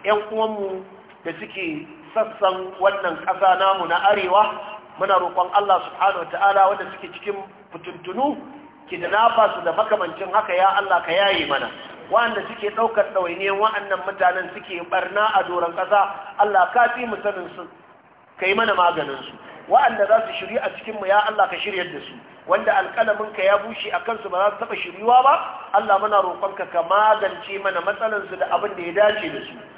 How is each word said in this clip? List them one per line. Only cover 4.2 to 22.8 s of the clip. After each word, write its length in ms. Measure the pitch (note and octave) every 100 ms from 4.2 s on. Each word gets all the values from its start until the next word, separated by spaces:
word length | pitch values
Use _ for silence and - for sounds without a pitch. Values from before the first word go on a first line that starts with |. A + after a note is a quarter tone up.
| F#3 F#3+ G#3+ - - - - -
muna 200 | G3 F#3
roƙon 300 | F3+ F3+ F3+
Allah 260 | G3+ G3+ F#3 -
subhanahu 400 | - F#3+ F#3 D#3+
wataala 420 | E3+ G3 G3 F#3+
wanda 180 | G3+ F#3 -
suke 160 | F3+
cikin 240 | - G#3 G3 G3 - -
fituntunu, 640 | E3+ F3+ E3+ F3+ G3+ C#4 - - - - - -
kidnappers 760 | F3 F3 G3+ A#3 A3+ G#3+ F#3
da 80 | E3+
makamancin 600 | E3+ G#3+ G#3 F3 D#3+ F#3+
haka, 200 | G3 G#3 F3+
ya 200 | F#3+ F#3+
Allah 260 | G3 F3 E3
ka 60 |
yaye 340 | F3 G3+ F3 D3
mana. 240 | C3+ A#2+ - - - -
Wanda 320 | G#3+ A#3 G#3+ -
suke 260 | A3 G#3 G#3
ɗaukar 380 | A3+ A3 G3
ɗawainiyar 420 | G3 F3 E3+ G3 G3
wa'annan 460 | G#3+ G3+ G3 F#3 F3+
mutanen 440 | G3 F3+ F#3 F3
suke 360 | G#3+ - F3 E3+
barna 420 | F#3 F3+ G3+ G#3+ G3
a 60 |
doron 280 | F3+ F3 E3+
ƙasa, 360 | F3 F#3 G3+ F3+ - - -
Allah 300 | G#3 G3 F3+
ka 160 | B3 A#3+ B3
fi 100 | A#3+
mu 100 | G3+
sanin 240 | G#3 F#3+ F3 F#3+
su, 80 | E3+ - - _ _ _ _ -
ka 60 | F#3
yi 60 | G3+
mana 180 | A3+
maganin 420 | F3+ F3 D#3+ C#3 C3+
su. 80 | - - - - -
Wa'anda 380 | A3 B3+ A3+ G3
za 180 | G#3+ -
su 60 | - -
shiryu 140 | A3+
a 100 | G3+ -
cikin 240 | - A3
mu, 60 | F#3+
ya 160 | G3+ G#3+
Allah 180 | G#3+ F#3
ka 60 | F3
shiryar 320 | G#3 F#3+ E3
da 60 | D3+
su. 120 | - - - - -
Wanda 260 | G3 G#3+
alƙalamin 580 | G3+